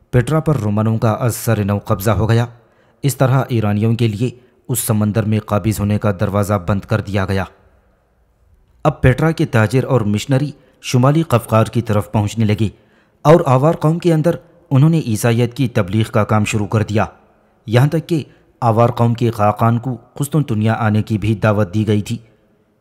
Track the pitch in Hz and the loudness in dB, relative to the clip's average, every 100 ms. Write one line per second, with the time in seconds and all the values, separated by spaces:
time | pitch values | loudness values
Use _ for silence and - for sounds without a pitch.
0 | _ 123 120 156 156 139 104 104 110 113 | _ -2 0 -2 0 -2 -2 0 0 0
1 | 117 104 123 107 - 110 101 101 - 104 | 0 0 -2 -4 -2 0 0 -2 -2 -2
2 | 95 101 107 113 117 - _ _ _ _ | 0 0 2 0 -2 -8 _ _ _ _
3 | 143 127 131 131 123 117 107 104 113 117 | -4 0 2 2 0 0 0 0 0 0
4 | 117 101 123 113 _ _ - 123 - 107 | 0 -2 -4 -6 _ _ -8 -4 -2 0
5 | 104 101 107 107 - 104 104 101 101 104 | 0 0 0 -2 0 -2 0 -2 0 0
6 | 110 92 104 98 95 101 85 101 - 110 | -2 -2 -2 0 0 -2 -2 -4 -2 -4
7 | 98 98 92 98 90 _ _ _ _ _ | -2 -4 -2 -4 -6 _ _ _ _ _
8 | _ _ _ _ _ _ _ _ 151 143 | _ _ _ _ _ _ _ _ -4 0
9 | 135 123 156 160 151 117 107 131 123 131 | 2 2 0 0 0 2 2 0 0 0
10 | 104 104 - 131 147 - _ _ - 127 | 0 -2 0 -2 -2 -8 _ _ -2 2
11 | 127 147 165 120 - 110 110 120 113 104 | 4 2 0 -2 0 0 0 -2 -2 -2
12 | - 113 104 - 107 104 107 - _ _ | -2 -2 -2 0 -2 0 -2 -6 _ _
13 | _ _ 147 170 139 131 147 - 151 170 | _ _ 4 4 4 2 2 0 0 0
14 | 175 160 156 170 - _ - 135 156 165 | 0 2 0 -2 -8 _ -2 4 4 4
15 | 127 107 123 117 120 117 131 - 90 110 | 0 -2 0 2 0 -2 -2 -2 0 0
16 | 110 117 104 107 104 110 101 113 101 107 | 0 0 0 0 0 -2 -2 -2 0 -2
17 | 95 - _ _ _ _ - 110 143 160 | -4 -8 _ _ _ _ -2 2 2 0
18 | 160 165 - _ _ - 120 110 117 113 | -2 -4 -4 _ _ -4 0 2 2 2
19 | 117 117 117 110 104 104 113 117 127 120 | 0 0 -2 0 0 2 0 0 -2 -8
20 | - - 143 160 143 107 107 110 110 107 | -10 -10 -4 -2 -2 0 0 0 0 0
21 | 104 110 101 110 110 104 101 104 104 104 | 0 -2 -2 0 0 0 0 -2 0 0
22 | 95 113 - _ _ _ _ _ | -2 -10 -12 _ _ _ _ _